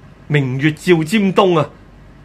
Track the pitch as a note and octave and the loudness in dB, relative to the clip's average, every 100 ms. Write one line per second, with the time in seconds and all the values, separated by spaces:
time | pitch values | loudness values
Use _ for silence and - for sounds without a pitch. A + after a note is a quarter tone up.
0 | - - - D3 C3 C3 D3+ D3+ F3+ E3+ | -20 -20 -4 -2 -2 -2 -4 -2 0 0
1 | D#3+ A3 G3 F#3 G3 E3+ C#3 - - - | 2 0 0 2 2 2 -2 -8 -20 -20
2 | - - | -20 -20